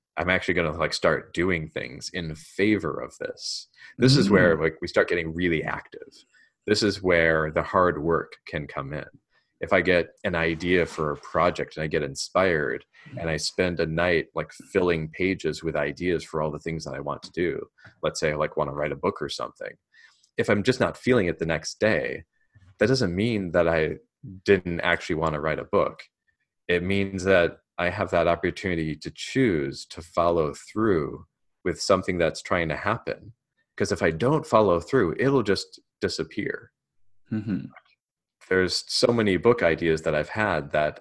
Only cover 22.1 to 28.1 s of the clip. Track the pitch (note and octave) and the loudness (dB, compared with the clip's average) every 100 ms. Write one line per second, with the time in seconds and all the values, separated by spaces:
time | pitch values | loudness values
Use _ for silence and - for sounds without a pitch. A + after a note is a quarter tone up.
22.1 | - - _ _ _ _ _ A2 C3 G#2 | -8 -12 _ _ _ _ _ 2 4 0
23.1 | F2 A2+ A2 F#2 E2+ E2 E2 D#2 - _ | 0 0 0 0 2 4 4 0 -2 _
24.1 | _ B2 F#2+ - G2 F2+ E2+ G#2+ E2+ - | _ -18 -8 4 4 4 -2 0 0 0
25.1 | D#2+ D#2+ D2+ D#2 D2 - G2+ D#2 - - | -2 0 0 -2 -4 0 0 0 -2 -20
26.1 | _ _ _ _ _ - F2 F2+ G2 G2 | _ _ _ _ _ -2 0 2 0 -2
27.1 | F#2+ F#2 F#2+ E2+ - _ - F2 F2+ F2+ | -2 4 4 4 0 _ -4 -4 -2 0